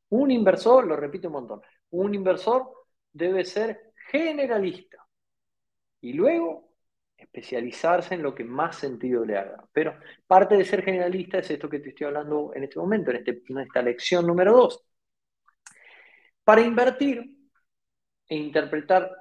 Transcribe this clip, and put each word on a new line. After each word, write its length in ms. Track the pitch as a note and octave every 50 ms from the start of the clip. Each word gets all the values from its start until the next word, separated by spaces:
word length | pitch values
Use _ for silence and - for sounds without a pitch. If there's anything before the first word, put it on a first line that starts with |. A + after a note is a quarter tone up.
| _ _
Un 200 | - A#3 C#4 C#4
inversor, 560 | B3+ A#3+ G#3+ F#3+ F3+ - - A3+ B3 C4 B3
lo 100 | F3+ D#3
repito 320 | C#3+ C#3+ C#3+ C#3+ F#3 F3 F3
un 60 | D3+
montón, 260 | C#3 B2 A2+ A2 G#2 - _ _ _ _ _
un 240 | - F3 F#3+ G#3 G#3
inversor 560 | G3+ F#3+ F#3 F3+ - - G#3+ A#3 C4 B3+ - - - _ _ _ _ _ _ -
debe 320 | - E3+ F3+ F#3+ F#3+ F3
ser 480 | F#3 - G#3 A3 A3+ G#3+ - - _ _ - - -
generalista. 960 | - C#4+ E4 E4 D4+ D4 C#4 B3+ A#3+ G#3+ G3 F3+ - - - _ - - _ _ _ _ _ _ _ _ _ _ _ _ _ _ _ _ _ _ _ _
Y 120 | - A#2+ B2
luego 600 | D3 F#3+ C4+ E4+ E4+ E4+ E4+ D#4 - - _ _ _ _ _ _ _ _ _ _
especializarse 1000 | _ - _ - B2+ A#2 - B2+ A#2+ A#2+ B2 A#2+ - - E3 F3 F3+ E3+ - F#3
en 80 | F3 D#3
lo 120 | C#3 C3
que 100 | - A#2
más 320 | A#2 B2 C#3 D#3 E3 E3
sentido 480 | - - C#3 B2+ A2+ - B2+ B2 A#2 A2+
le 140 | A2 G#2 G2
haga. 260 | G2 G2 - - - _ _
Pero 260 | D3+ D#3 D#3 C#3+ - - - - _ _
parte 300 | - F#3 F#3+ G3+ G3 G#3+
de 80 | G3+ F#3
ser 180 | - - F#3+ F#3
generalista 540 | G3 F#3+ F#3 F3+ F3+ F#3 F#3+ F3 - - F#3
es 120 | F3+ -
esto 180 | D#3 C#3+ - D3
que 120 | D3+ C#3+
te 100 | C#3+ C3+
estoy 160 | C3 - D3+ D3
hablando 440 | C#3+ D3 D3 D3 D3+ D3+ D3 D3+ -
en 100 | C#3 C3+
este 140 | C3+ - D#3+
momento, 320 | E3+ F#3 G#3+ G#3+ E3+ C3
en 80 | B2 A#2+
este, 240 | A#2 - A#2 - - -
en 100 | C3 C3+
esta 240 | C3 - - B2+ B2
lección 440 | B2 A#2+ - - - F3 F3 E3+
número 260 | E3+ E3+ F3 F#3 G3 A3+
dos. 320 | B3+ A#3+ - - - _ _ _ _ _ _ _ _ _ _ _ _ _ _ _ _ _ - - _ _ - - - - _ _ _ _ _ _ _ _
Para 160 | - G#3+ A3
invertir 560 | A#3 A#3 A#3 A#3 B3 C4 B3+ - C#4+ C#4+ B3+ A#3 A#3 - - _ _ _ _ _ _ _ _ _ _ _ _ _ _ _ _ _ _ -
e 80 | D#3+
interpretar 760 | D3+ D3+ D3+ C#3+ D#3+ D3 C#3 D3+ D#3 D3 - F#3+ F#3 F3+ F#3 - -